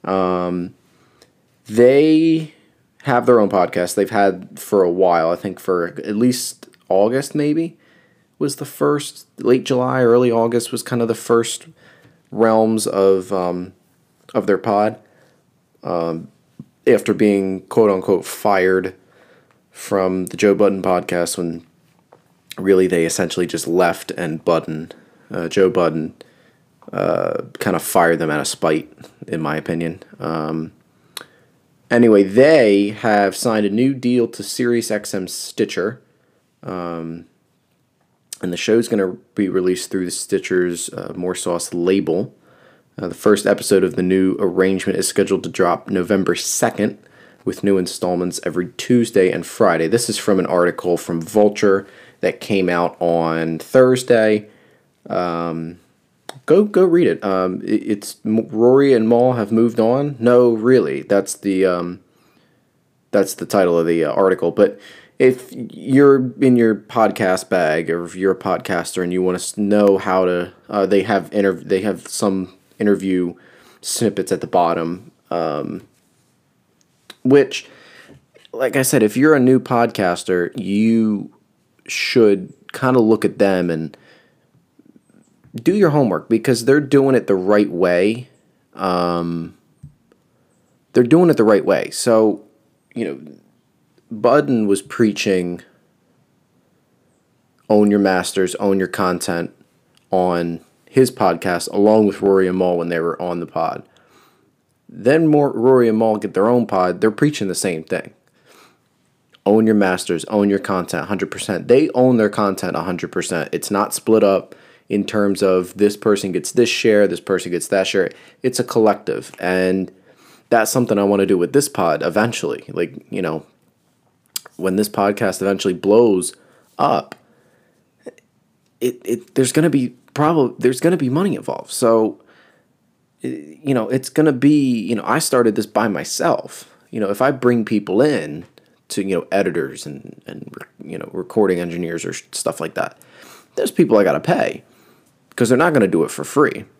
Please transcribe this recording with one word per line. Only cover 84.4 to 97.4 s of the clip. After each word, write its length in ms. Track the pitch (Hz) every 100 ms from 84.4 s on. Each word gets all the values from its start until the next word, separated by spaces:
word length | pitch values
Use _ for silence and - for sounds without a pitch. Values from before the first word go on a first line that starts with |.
| _ _ _ _ _ _ _ _ _ _ _ -
do 200 | 117 202
your 140 | 180
homework 400 | 147 127 85 -
because 340 | 113 113 117
they're 160 | 117 143
doing 360 | 139 143 135 123
it 120 | -
the 80 | 98
right 340 | 92 104 104
way. 600 | 87 90 87 98 117 127 _ _ _ _ -
Um, 800 | 95 90 87 87 85 85 82 - _ _ - _ _ _ _ _ _ _ _ _ _
they're 100 | -
doing 260 | 120 156 180
it 60 | 113
the 80 |
right 220 | 110 101 -
way. 240 | 82 -
So, 560 | - - 110 110 98 - _ _ _ _
you 100 | 120
know, 300 | 98 69 76 - _ _ _ _ _ _ _
Budden 580 | 107 117 139 143 123 107
was 140 | 98
preaching 800 | - - 113 101 107 95 90 87 - _ _ _ _ _ _ _ _ _ _ _ _ _ _ _ _ _